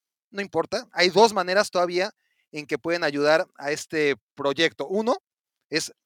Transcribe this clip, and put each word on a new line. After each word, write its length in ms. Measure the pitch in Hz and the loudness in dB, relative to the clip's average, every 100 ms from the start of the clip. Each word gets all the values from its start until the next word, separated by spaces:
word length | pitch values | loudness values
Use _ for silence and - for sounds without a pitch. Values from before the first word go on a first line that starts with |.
| _ _ _ | _ _ _
no 100 | 202 | -12
importa. 460 | 196 160 160 214 240 | -6 -6 -4 -6 -8
Hay 180 | 170 180 | 0 2
dos 220 | 170 226 | 6 4
maneras 360 | 208 180 190 214 | 4 0 0 0
todavía 400 | 180 175 175 208 _ _ _ _ | 0 -2 -2 -4 _ _ _ _
en 160 | 151 147 | -14 -8
que 120 | 147 | -6
pueden 260 | 165 170 | -2 -2
ayudar 420 | 156 143 147 160 - - | -2 0 4 4 2 -8
a 140 | 139 | -6
este 440 | 151 - 160 147 127 _ | -6 -6 0 0 0 _
proyecto. 520 | - 139 135 160 - 147 | -4 -4 0 0 0 -4
Uno 300 | 196 220 359 _ _ _ _ - | -2 0 -2 _ _ _ _ -6
es 220 | 156 - - | -6 -6 -14